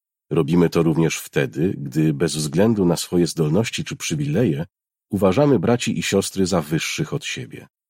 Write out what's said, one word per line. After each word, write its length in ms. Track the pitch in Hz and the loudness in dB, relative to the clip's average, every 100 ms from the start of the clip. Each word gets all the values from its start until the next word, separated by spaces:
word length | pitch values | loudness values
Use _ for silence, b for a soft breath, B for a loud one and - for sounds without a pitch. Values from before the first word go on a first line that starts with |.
| _ _ - | _ _ -4
Robimy 400 | 80 71 87 82 | 0 2 4 4
to 140 | 87 | 4
również 340 | 82 78 80 - | 2 2 0 -2
wtedy, 580 | - 80 67 - 180 135 | -6 -2 -2 -2 -2 -2
gdy 360 | 69 - - | -6 0 0
bez 220 | 69 82 76 | 2 -2 -2
względu 500 | 76 80 110 104 87 | -2 2 2 4 2
na 100 | 80 | 0
swoje 320 | - 90 82 | 0 0 0
zdolności 560 | - 76 87 117 - | 0 0 2 0 -4
czy 120 | - 139 | -8 -8
przywileje 720 | - 170 101 165 117 71 - _ _ _ - | -6 -4 -2 0 0 -2 -6 _ _ _ -6
uważamy 500 | 98 95 113 147 117 | 0 2 4 4 4
braci 400 | 95 120 - - | 2 0 0 -4
i 40 | |
siostry 420 | - 98 - 95 90 | 0 0 0 -2 0
za 160 | 90 | 0
wyższych 520 | 73 78 - - 78 | 0 -4 -4 -6 -6
od 120 | - - | -6 -8
siebie. 420 | - - - - _ | -10 -12 -16 -20 _